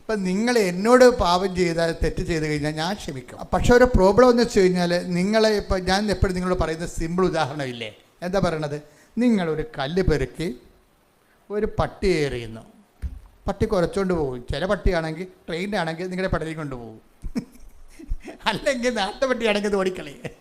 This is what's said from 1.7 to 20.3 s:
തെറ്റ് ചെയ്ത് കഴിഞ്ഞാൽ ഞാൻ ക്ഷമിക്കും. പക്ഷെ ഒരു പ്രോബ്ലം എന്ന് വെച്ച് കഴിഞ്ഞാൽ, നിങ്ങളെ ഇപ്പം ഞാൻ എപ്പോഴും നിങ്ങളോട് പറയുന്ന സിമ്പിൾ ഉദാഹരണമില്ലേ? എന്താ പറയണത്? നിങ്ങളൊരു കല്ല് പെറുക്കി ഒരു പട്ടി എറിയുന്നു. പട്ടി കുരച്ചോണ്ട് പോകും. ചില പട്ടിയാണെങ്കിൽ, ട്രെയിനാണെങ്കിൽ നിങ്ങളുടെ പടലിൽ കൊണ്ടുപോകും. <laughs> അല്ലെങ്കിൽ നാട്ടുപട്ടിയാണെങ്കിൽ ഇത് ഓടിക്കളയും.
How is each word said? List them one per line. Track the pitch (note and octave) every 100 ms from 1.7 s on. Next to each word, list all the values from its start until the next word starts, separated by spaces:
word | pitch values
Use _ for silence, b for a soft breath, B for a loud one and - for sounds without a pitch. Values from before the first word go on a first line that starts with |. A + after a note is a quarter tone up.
| E3 E3 E3
തെറ്റ് | E3 D#3
ചെയ്ത് | F3 E3 D3+
കഴിഞ്ഞാൽ | D3+ D3 D#3
ഞാൻ | E3
ക്ഷമിക്കും. | G3+ - C#3 - - -
പക്ഷെ | F#3 -
ഒരു | B3
പ്രോബ്ലം | B3 A#3+ F#3+ G3+ B3+
എന്ന് | A#3+
വെച്ച് | A#3+ G#3+
കഴിഞ്ഞാൽ, | F#3 F3+ F3 F3 F3+ F3
നിങ്ങളെ | F#3 A3 A3 G#3
ഇപ്പം | G3+ G3
ഞാൻ | F3+ F#3+ G#3+
എപ്പോഴും | F#3+ G3+
നിങ്ങളോട് | F#3 F3+ F3+
പറയുന്ന | D#3+ D#3+ E3+
സിമ്പിൾ | - E3 F3
ഉദാഹരണമില്ലേ? | F#3 E3 D3 D3+ C3+ A#2+ A2 - _ _
എന്താ | F3 F#3+
പറയണത്? | F3+ D#3+ D3+ D3 - b b -
നിങ്ങളൊരു | A#3+ G#3+ E3+ D#3 D3+ -
കല്ല് | C#3 F3
പെറുക്കി | F#3 D3 C3 - D#3 B2 - _ _ _ _ _ b b _
ഒരു | G#3 G#3+ G#3
പട്ടി | D#3 - G3+
എറിയുന്നു. | E3 C#3+ B2 A#2 A2 - - _ _ - - - _ -
പട്ടി | G3 A3
കുരച്ചോണ്ട് | G3+ E3 - F#3+
പോകും. | F3 C#3+ B2+ A#2+
ചില | C#3 F#3
പട്ടിയാണെങ്കിൽ, | G3+ - F3 D#3+ D#3+ F#3 - -
ട്രെയിനാണെങ്കിൽ | E3 G3 G#3 E3 E3 F#3
നിങ്ങളുടെ | F3+ F#3+
പടലിൽ | F3+ D#3
കൊണ്ടുപോകും. | D#3+ D3+ B2+ A#2 A2 _ _ - A#3+
<laughs> | A#3+ - - - - - E4 - - - -
അല്ലെങ്കിൽ | G#3 D4 C4 A#3+
നാട്ടുപട്ടിയാണെങ്കിൽ | A3+ G3 - C4+ A#3+ A3+ G#3 G#3
ഇത് | G3
ഓടിക്കളയും. | F#3 F#3 D3+ C#3 -